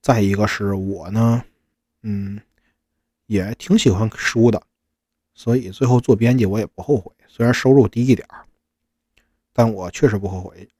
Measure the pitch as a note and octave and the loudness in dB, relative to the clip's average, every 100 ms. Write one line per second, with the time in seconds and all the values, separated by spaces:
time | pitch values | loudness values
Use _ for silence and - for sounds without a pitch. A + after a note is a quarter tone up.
0 | - A#2 G2 G2 G#2 - G2+ G2 F#2+ F#2+ | -2 0 2 0 -2 -2 -6 -4 -6 -10
1 | E2 G#2+ A#2 A#2 - _ _ _ _ _ | -6 0 0 0 -4 _ _ _ _ _
2 | G#2+ G2+ G2 G2+ - _ _ _ _ _ | -8 -6 -8 -12 -18 _ _ _ _ _
3 | _ _ _ G#2 F#2+ A#2 - G#3+ C3 F#2 | _ _ _ -4 -4 -10 0 2 2 2
4 | A2 - - A#2 A#2 G#2+ - _ _ _ | -2 -4 -6 2 2 2 -6 _ _ _
5 | _ _ _ _ A#2 B2+ - F#3+ B2+ B2 | _ _ _ _ -2 -2 -4 -4 2 2
6 | - G#2+ A#2 B2+ G2+ G#2+ G2+ - - C3 | 2 2 4 2 0 -2 -6 -10 -2 -2
7 | - _ _ - A#2 B2 C3 C#3 A2+ A#2 | -2 _ _ -2 0 2 4 4 4 0
8 | B2+ A#2 - - - _ _ _ _ _ | 2 0 0 -20 -20 _ _ _ _ _
9 | _ _ _ _ _ - A#2 G2+ F2+ - | _ _ _ _ _ 0 0 0 -10 0
10 | C#3 G#2 G2 F#2+ F#2 - - _ | 0 0 -4 -8 -12 -18 -20 _